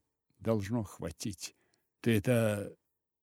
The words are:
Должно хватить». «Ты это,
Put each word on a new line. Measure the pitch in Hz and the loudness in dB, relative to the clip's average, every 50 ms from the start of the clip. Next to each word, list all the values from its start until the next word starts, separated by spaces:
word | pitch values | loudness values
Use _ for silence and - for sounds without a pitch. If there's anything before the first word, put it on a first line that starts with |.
| _ _ _ _ _ _ _ _ | _ _ _ _ _ _ _ _
Должно | 92 110 113 110 98 98 117 123 104 | -2 0 0 0 0 -2 -2 -2 -4
хватить». | - - - - 82 85 - - 110 90 - - - - _ _ _ _ _ _ _ _ _ | -4 -8 -8 -8 -8 -8 -6 -8 -8 -8 -8 -10 -14 -14 _ _ _ _ _ _ _ _ _
«Ты | - 117 113 107 | 2 2 4 4
это, | 101 127 123 117 113 107 104 101 101 - - - _ _ _ _ _ _ _ _ | 4 4 4 4 4 2 2 0 -4 -8 -10 -16 _ _ _ _ _ _ _ _